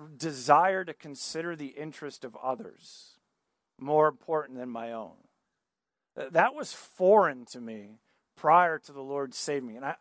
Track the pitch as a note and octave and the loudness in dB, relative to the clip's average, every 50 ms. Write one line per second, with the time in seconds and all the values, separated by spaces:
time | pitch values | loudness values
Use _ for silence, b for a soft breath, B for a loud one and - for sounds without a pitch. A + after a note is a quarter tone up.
0 | D3+ D#3 D3+ B2+ D#3+ E3 C#3+ B2+ B2 C3 C#3+ D3+ F3 F#3+ F#3+ F#3+ F#3 E3 D3+ _ | -18 -18 -14 -8 -8 -8 -6 -2 4 6 6 8 6 4 2 -2 -4 -8 -12 _
1 | - D3+ C#3 B2 - - - D#3+ E3 F3 E3+ D3+ D3 C3+ - C#3 D#3 D#3+ - - | -14 -16 -14 -12 -10 -8 -8 -6 -6 -6 -8 -8 -10 -12 -10 -10 -12 -12 -12 -12
2 | D#3 C#3+ - - - A#2+ A2 - - C3 B2+ A#2+ A2+ - - _ - - - - | -12 -12 -12 -12 -14 -16 -14 -8 -4 -4 -4 -4 -6 -14 -16 _ -20 -20 -20 -20
3 | - - _ _ _ _ _ _ _ _ _ _ _ _ _ - C3 C#3+ D3+ D3+ | -20 -20 _ _ _ _ _ _ _ _ _ _ _ _ _ -12 -4 0 4 6
4 | D3+ D3+ C#3 B2 _ - D#3+ D#3 D3 C3+ C3 B2 B2 B2+ A#2 A2+ A2+ A#2 A#2 A2+ | 6 6 4 0 _ -4 -4 -4 -4 -4 -10 -12 -10 -10 -8 -8 -8 -8 -8 -10
5 | G#2+ E2 E2 _ _ _ _ _ _ _ _ _ _ _ _ _ _ _ _ _ | -10 -12 -16 _ _ _ _ _ _ _ _ _ _ _ _ _ _ _ _ _
6 | _ _ _ - - - E3+ D#3+ G3 B3 C4+ D4+ C4 - - - - - - - | _ _ _ -12 -8 -2 2 2 2 2 0 -4 -10 -10 -12 -14 -16 -16 -6 0
7 | F#3 F3+ G#3 G#3+ F#3+ D#3 C3+ B2+ A#2+ - - B2 A#2+ A2+ A2 G#2+ G#2 G#2 A2 _ | 4 6 6 6 6 4 0 -4 -12 -16 -16 -14 -12 -12 -12 -14 -16 -18 -20 _
8 | _ _ _ _ _ _ _ _ - D3+ D#3+ F3 F3+ E3+ D#3+ D3 - - C#3+ C#3 | _ _ _ _ _ _ _ _ 4 6 6 6 6 4 0 -4 -8 -12 -16 -14
9 | C3+ C3+ C#3 C#3+ C#3 C3 B2 - - D#3 D3 C#3+ B2+ A#2 A2 A#2+ C#3 C#3+ D#3+ - | -10 -8 -6 -6 -6 -6 -8 -8 -6 -6 -4 -6 -6 -8 -12 -12 -10 -10 -10 -6